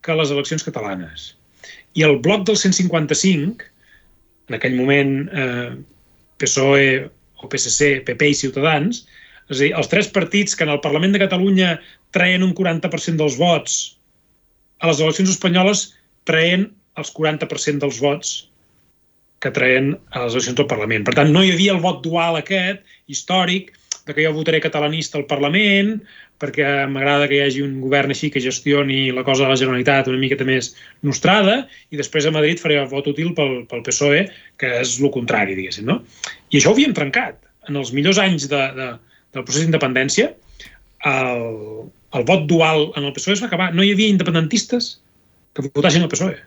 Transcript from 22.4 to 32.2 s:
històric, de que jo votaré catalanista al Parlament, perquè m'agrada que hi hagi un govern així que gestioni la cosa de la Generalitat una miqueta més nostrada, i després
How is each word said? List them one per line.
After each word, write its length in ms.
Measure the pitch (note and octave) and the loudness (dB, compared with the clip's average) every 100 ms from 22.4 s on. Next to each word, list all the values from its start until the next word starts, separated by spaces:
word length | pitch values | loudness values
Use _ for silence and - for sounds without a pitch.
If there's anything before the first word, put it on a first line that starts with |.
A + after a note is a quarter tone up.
| D3 F#3+ F3+ G3 _ _ _ | -2 -2 -2 -6 _ _ _
històric, 640 | C#3 - F#3 F3 F#3 F#3 _ _ - - | -12 -2 0 0 -2 -6 _ _ -12 -8
de 80 | |
que 80 | D3 | -2
jo 120 | D#3 | 0
votaré 260 | D3+ D#3+ D#3+ | 0 0 0
catalanista 560 | D#3 D3+ D3 D#3+ D3+ D3+ | 0 -2 -2 -4 -6 -8
al 80 | C#3+ | -4
Parlament, 680 | C#3 C#3+ F3 G#3 G3 G3+ G#3+ - - - _ | -2 0 2 2 2 2 -2 -10 -20 -20 _
perquè 240 | C#3+ C#3+ C#3+ C#3+ C3+ | -8 -2 0 0 -2
m'agrada 360 | C3+ C#3 C#3+ D3 | -2 0 2 2
que 80 | C#3+ | 2
hi 40 | |
hagi 200 | C#3+ C3 | 2 0
un 160 | C#3+ C3+ | -4 -4
govern 300 | C3 C#3 C#3 | 0 0 0
així 140 | C3+ D3+ | -2 -2
que 120 | C#3+ | -2
gestioni 680 | B2+ B2 - C#3+ C#3 C3+ C3 B2+ | -4 -4 0 2 2 0 -2 -2
la 80 | C3 | 0
cosa 200 | C3+ C3+ | 2 2
de 40 | |
la 80 | C3+ | 2
Generalitat 520 | C3 B2+ B2+ C3+ C3 | 2 2 2 2 2
una 80 | C3 | 0
miqueta 240 | C3 C3 C3 | 0 -2 0
més 280 | C3 B2 - - _ | -2 -2 -12 -20 _
nostrada, 680 | D3 C3 E3 G#3 G3 B3 C4+ - _ | -4 0 2 4 4 2 -4 -16 _
i 80 | D3 | -8
després 280 | C#3 D#3 | -4 0